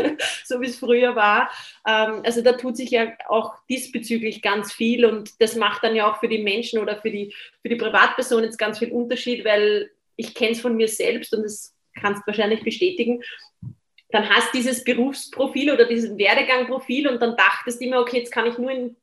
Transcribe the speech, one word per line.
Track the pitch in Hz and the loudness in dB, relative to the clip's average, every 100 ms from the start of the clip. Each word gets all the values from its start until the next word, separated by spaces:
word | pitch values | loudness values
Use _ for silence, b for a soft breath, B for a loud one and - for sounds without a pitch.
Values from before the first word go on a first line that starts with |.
<laughs> | 254 302 - - - | 4 0 -6 -6 -6
so | 247 | -4
wie | 254 | -4
es | 240 | -4
früher | 233 240 247 226 | 2 4 4 4
war. | 208 214 254 B B B - | 4 4 0 B B B 0
Ähm, | 220 220 220 | 2 2 0
also | 226 233 | -2 2
da | 233 | 4
tut | 247 254 240 | 4 0 -6
sich | 247 | 0
ja | 240 226 - - | 0 0 -4 -2
auch | 220 220 - - | 0 0 -8 -6
diesbezüglich | 254 - 240 226 226 220 214 | -6 -6 -8 -4 -4 -4 -4
ganz | 208 208 202 | -2 -2 -4
viel | - 226 247 233 | -2 0 2 2
und | 214 208 - | 2 -6 0
das | 226 233 | 0 2
macht | 208 208 | 0 0
dann | 226 220 | 0 2
ja | 214 | 2
auch | 214 | 0
für | 233 | -2
die | 220 | -2
Menschen | 208 202 233 226 | 0 -2 -2 -4
oder | 208 208 | -2 -4
für | 220 | -6
die, | 202 202 B B B | -6 -8 B B B
für | 214 | -6
die | 233 | -4
Privatperson | 220 202 220 220 254 233 | 2 4 4 4 0 0
jetzt | 220 226 | 0 -2
ganz | 214 220 | -4 -2
viel | 233 | -4
Unterschied, | 240 240 247 247 240 | -4 -2 -4 -2 -2
weil | 214 208 208 208 202 _ _ - | 2 4 4 2 -2 _ _ -12
ich | 226 - | -10 -2
kenn's | 220 233 | -2 0
von | 247 226 | 0 0
mir | 220 | 0
selbst | - - 233 - | 0 -2 -2 -2
und | 214 | -4
das | 214 208 - _ _ - | -4 -8 -14 _ _ -4
kannst | 208 202 | -2 -2
du | - | -4
wahrscheinlich | 208 214 220 | -2 0 0
bestätigen, | 226 220 180 180 226 240 B B B _ - - _ _ _ | -2 0 0 2 -2 -2 B B B _ -16 -16 _ _ _
dann | 214 208 | 0 4
hast | 208 233 | 4 4
dieses | 254 247 247 | 0 0 0
Berufsprofil | - 240 262 269 - - 277 254 285 | 0 0 0 -4 -8 -4 -2 0 2
oder | 254 233 | 4 4
diesen | 233 226 202 | 2 -2 2
Werdegangprofil | 196 233 254 254 247 254 - 247 285 | 4 4 4 2 0 -4 -2 -2 0
und | 240 | 2
dann | 233 233 | 0 4
dachtest | 196 - - 233 | 4 2 -4 -6
immer, | 254 254 | -2 0
"Okay, | 240 254 | 0 -2
jetzt | 240 | -2
kann | - 226 | -2 -2
ich | 240 | -2
nur | 247 | -4
in, | 262 247 - | -4 -6 -10